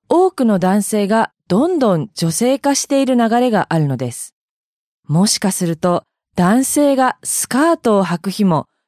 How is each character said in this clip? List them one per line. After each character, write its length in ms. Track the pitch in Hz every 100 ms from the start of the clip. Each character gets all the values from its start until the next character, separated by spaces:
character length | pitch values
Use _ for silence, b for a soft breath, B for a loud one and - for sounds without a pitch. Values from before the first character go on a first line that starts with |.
| -
多 200 | 330 370
く 140 | -
の 160 | 240 196
男 240 | 185 208
性 240 | 196 214 202
が 240 | 220 220 _ -
ど 200 | 180 320
ん 120 | 359
ど 180 | 240 170
ん 120 | 143
女 180 | - 170
性 280 | - 240 277
化 160 | 277 269
し 120 | -
て 140 | 277
い 40 | 262
る 120 | 254
流 100 | 226
れ 220 | 233 254
が 160 | 208 -
あ 60 | 165
る 100 | 147
の 100 | 127
で 160 | 123
す。 220 | - - _ _ _ _ _ _ _ -
も 220 | 151 208
し 100 | -
か 140 | 202
す 160 | - 175
る 80 | 160
と、 300 | 180 175 - _ _ -
男 260 | 180 233
性 320 | 269 302 285 269
が 220 | 254 - -
ス 240 | - -
カ 240 | 247 320
ー 40 | 330
ト 200 | 247 202
を 80 | 180
履 140 | 175
く 120 | 196
日 140 | 185 196
も 240 | 156 - _